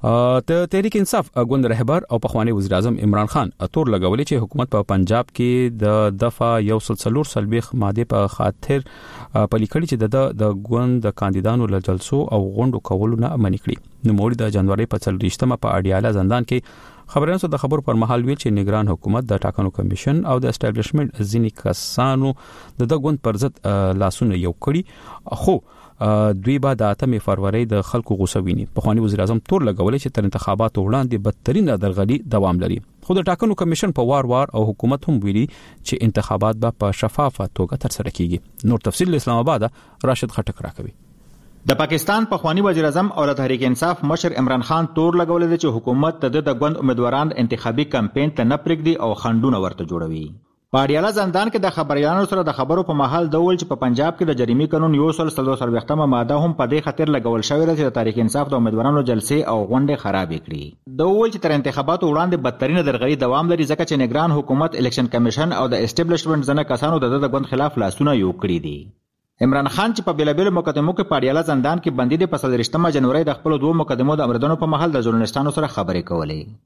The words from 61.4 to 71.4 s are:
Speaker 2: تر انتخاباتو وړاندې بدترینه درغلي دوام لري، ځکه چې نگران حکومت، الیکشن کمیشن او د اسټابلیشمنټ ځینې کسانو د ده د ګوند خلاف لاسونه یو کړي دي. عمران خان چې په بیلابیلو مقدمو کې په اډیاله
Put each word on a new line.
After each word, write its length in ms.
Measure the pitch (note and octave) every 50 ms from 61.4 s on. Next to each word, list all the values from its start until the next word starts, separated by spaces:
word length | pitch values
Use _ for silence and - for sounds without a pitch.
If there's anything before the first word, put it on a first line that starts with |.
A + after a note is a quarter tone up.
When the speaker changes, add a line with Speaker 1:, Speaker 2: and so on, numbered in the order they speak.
| E3+
Speaker 2:
تر 100 | E3 D3+ C#3+
انتخاباتو 520 | B2+ C#3+ B2+ C#3+ C#3 C#3+ E3+ F3+ F#3 D#3+
وړاندې 340 | D3 D#3 E3+ F#3 F3 D#3+ C3 B2+
بدترینه 360 | A#2 - C3 C3+ D#3+ F3+ E3 -
درغلي 260 | B2 A#2+ A#2+ C3+ D3+ C3+ C3+
دوام 300 | B2 B2+ C#3+ D#3+ E3+ F3
لري، 160 | E3 D#3 C3+
ځکه 120 | D3+ D3+ E3+
چې 160 | - D#3 C#3 C3
نگران 320 | A#2 B2 D3 D#3+ E3+ D3+ D3
حکومت، 360 | C#3 - C3 C3+ D#3+ E3 - -
الیکشن 320 | C3 B2+ A#2 - B2 A#2 -
کمیشن 400 | A#2+ A#2+ A#2 A2 B2+ D#3 F3 - F#2+
او 80 | B2+ B2+
د 180 | A#2+ G2 A2+
اسټابلیشمنټ 580 | G#2+ - - E3+ E3 E3+ D#3+ E3 D#3+ D#3+ D3+ C3+ C3
ځینې 140 | C#3 D3+ D3 D3 C3
کسانو 260 | A#2+ D3+ D3+ E3 D#3 C3
د 100 | A#2+ B2
ده 60 | C#3 C#3+ C3+
د 60 | C3+ C#3
ګوند 140 | C3+ - -
خلاف 260 | B2+ C#3+ D3 C#3+ B2 G#2+
لاسونه 320 | F#2+ G2 - C#3+ D3 C#3+ A#2+ F#2+
یو 100 | F2+ F2 -
کړي 180 | - G2 F2 E2 D2 D#2
دي. 100 | D2 C#2+ - - - _ _ _ _ _ _ _ _ _
عمران 260 | A#2 B2+ C3+ C#3 C#3 C#3
خان 260 | - F#3 G3+ A3+ A3+
چې 120 | - F#3 -
په 100 | E3+ D3
بیلابیلو 340 | D3+ D3 D3 D3+ F#3+ G3+ F3+
مقدمو 360 | F3 E3 D#3 C#3+ D3 D3 E3 F#3 -
کې 120 | F#3+ -
په 60 | D#3+ C#3
اډیاله 220 | B2 C3 C3+ D#3